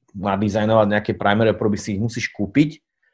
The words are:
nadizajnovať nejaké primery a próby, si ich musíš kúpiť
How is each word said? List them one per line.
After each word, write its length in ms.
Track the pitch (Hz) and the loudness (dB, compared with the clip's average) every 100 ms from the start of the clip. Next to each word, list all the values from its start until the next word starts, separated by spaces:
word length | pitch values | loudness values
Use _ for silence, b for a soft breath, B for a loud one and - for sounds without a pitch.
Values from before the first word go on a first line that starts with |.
| _ 98 | _ -6
nadizajnovať 720 | 101 98 107 107 107 113 104 | -4 0 0 0 2 4 4
nejaké 220 | 104 - | 0 -2
primery 400 | - 101 104 113 | -2 0 2 2
a 20 | 101 | 2
próby, 220 | 110 101 | -2 -2
si 160 | - 98 | -4 -4
ich 60 | |
musíš 320 | 113 117 - | -4 -6 -10
kúpiť 480 | - 143 139 151 - _ _ _ | -6 -2 2 0 -2 _ _ _